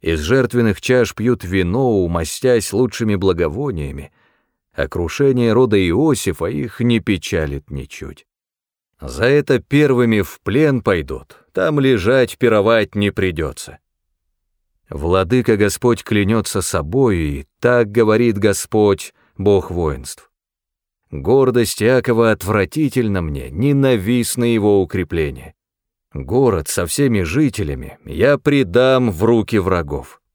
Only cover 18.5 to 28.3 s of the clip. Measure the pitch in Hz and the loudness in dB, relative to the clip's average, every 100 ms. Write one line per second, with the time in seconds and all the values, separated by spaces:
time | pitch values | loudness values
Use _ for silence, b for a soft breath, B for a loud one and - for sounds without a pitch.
18.5 | 98 - 107 104 98 - _ _ - 95 | 0 -2 2 2 2 -4 _ _ -2 2
19.5 | 98 - 87 80 65 65 - _ _ _ | 2 0 -4 -4 -4 -10 -18 _ _ _
20.5 | _ _ _ _ _ _ 73 71 131 131 | _ _ _ _ _ _ -8 0 4 4
21.5 | 120 110 - 107 127 117 113 113 107 95 | 2 0 0 2 2 2 2 2 2 0
22.5 | 107 95 - 147 127 110 98 80 69 64 | 0 0 -2 -2 0 -2 -2 -4 -6 -8
23.5 | 76 139 139 135 120 92 123 113 - 120 | -2 0 2 2 2 2 0 -2 -2 0
24.5 | 113 104 101 90 95 87 85 73 62 76 | 2 4 2 2 -4 -4 -2 -4 -6 -18
25.5 | _ _ _ _ _ _ 71 67 120 139 | _ _ _ _ _ _ -12 -2 2 2
26.5 | 92 73 - 87 - 120 110 85 110 147 | 2 -2 -4 -4 0 0 0 -2 0 -2
27.5 | 107 80 67 65 - - 67 123 | -2 -6 -6 -10 -16 -12 0 0